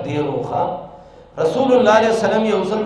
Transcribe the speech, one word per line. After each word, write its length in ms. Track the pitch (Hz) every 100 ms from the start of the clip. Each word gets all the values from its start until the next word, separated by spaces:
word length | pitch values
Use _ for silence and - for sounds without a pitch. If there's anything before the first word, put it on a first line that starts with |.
ډېر 220 | 139 147 139
و، 180 | -
ښه. 200 | - 147 - - - - - - - -
رسول 360 | 240 254 269
الله 200 | 247 208 220
علیه 160 | 226 -
السلام 300 | 202 214 220
یو 180 | 190
ځل 200 | 185 214